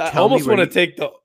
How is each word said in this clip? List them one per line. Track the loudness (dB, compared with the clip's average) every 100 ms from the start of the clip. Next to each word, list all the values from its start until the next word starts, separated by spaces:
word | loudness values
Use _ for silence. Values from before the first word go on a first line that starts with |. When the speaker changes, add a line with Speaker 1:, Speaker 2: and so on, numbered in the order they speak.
Speaker 1:
I | -4
Speaker 2:
tell | 0 2
me | 2
Speaker 1:
almost | 2
Speaker 2:
where | 0
Speaker 1:
wanna | 0
Speaker 2:
you |
Speaker 1:
take | 0 -2 -4
the | -10 -10